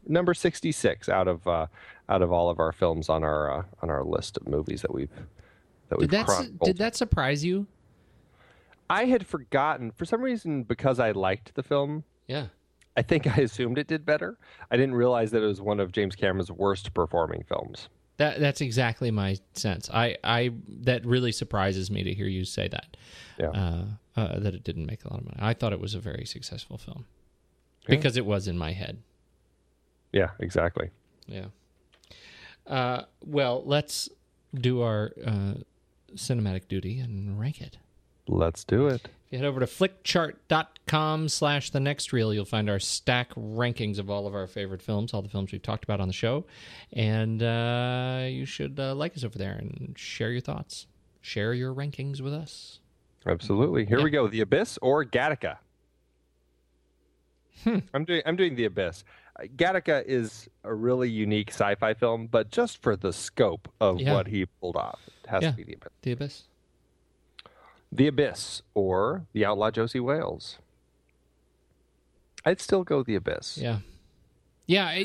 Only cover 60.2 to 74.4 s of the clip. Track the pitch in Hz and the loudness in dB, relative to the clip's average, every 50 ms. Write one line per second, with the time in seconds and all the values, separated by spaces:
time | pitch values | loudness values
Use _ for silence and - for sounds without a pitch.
60.2 | 113 107 - - - - _ _ - 104 113 107 113 123 127 127 127 120 113 107 | -2 -2 -6 -14 -20 -20 _ _ -8 -6 -4 -2 2 2 2 2 2 0 0 0
61.2 | 107 104 107 107 104 - - - 104 101 101 98 113 110 110 113 120 117 117 113 | 0 2 2 0 0 -2 -2 0 0 0 2 2 0 0 0 2 0 0 0 -2
62.2 | 113 113 120 113 107 107 - 233 240 226 - - - 123 104 90 - 95 87 - | -4 0 2 2 2 2 0 0 0 0 -2 -2 0 0 0 2 0 -4 -4 -4
63.2 | - - - - 120 98 98 95 - - - _ 110 98 92 87 131 139 147 98 | -8 -6 2 2 4 4 2 -2 -8 -16 -2 _ 4 4 4 2 2 2 2 2
64.2 | 92 104 104 98 92 - - _ 92 87 85 82 50 53 - - - - - _ | 2 0 -2 -2 -2 -2 -6 _ -8 -4 -2 -2 -4 -4 -8 -12 -18 -20 -20 _
65.2 | - - 95 98 - 160 127 - 82 80 78 - - - - _ - 127 120 123 | -8 -2 -2 0 0 0 -2 -4 -6 -14 -16 -16 -18 -20 -20 _ -6 -6 -4 -4
66.2 | 143 143 - - - _ _ _ _ _ _ _ _ _ _ _ _ _ _ _ | -6 -10 -10 -14 -20 _ _ _ _ _ _ _ _ _ _ _ _ _ _ _
67.2 | _ _ _ - - - _ - - - - _ _ _ - - 139 151 135 127 | _ _ _ -20 -20 -20 _ -20 -20 -20 -20 _ _ _ 2 4 4 6 6 4
68.2 | 147 117 - - - - - - - _ _ 107 98 92 92 92 101 123 165 190 | 2 2 0 -6 -10 -10 -10 -12 -14 _ _ 0 2 2 2 2 2 2 0 -4
69.2 | 156 - - 107 101 101 104 98 104 113 113 117 113 117 - 127 120 131 143 160 | -8 -6 0 2 2 2 4 2 2 2 2 0 -2 -2 -2 -2 -2 0 0 0
70.2 | - - - - - - - - _ _ _ _ _ _ _ _ _ _ _ _ | -2 -4 -6 -8 -12 -16 -18 -18 _ _ _ _ _ _ _ _ _ _ _ _
71.2 | _ _ _ _ _ _ _ _ _ _ _ _ _ _ _ _ _ _ _ _ | _ _ _ _ _ _ _ _ _ _ _ _ _ _ _ _ _ _ _ _
72.2 | _ _ _ - - 160 185 - - - 202 190 180 - 156 139 127 117 107 92 | _ _ _ -2 0 0 0 0 0 0 0 0 2 2 0 0 2 0 0 0
73.2 | 98 - - - - - - - 123 120 110 101 - - - - _ _ _ _ | 0 -2 -4 -4 -6 -10 -8 -6 -4 -2 -2 -4 -4 -10 -18 -20 _ _ _ _
74.2 | _ _ _ _ | _ _ _ _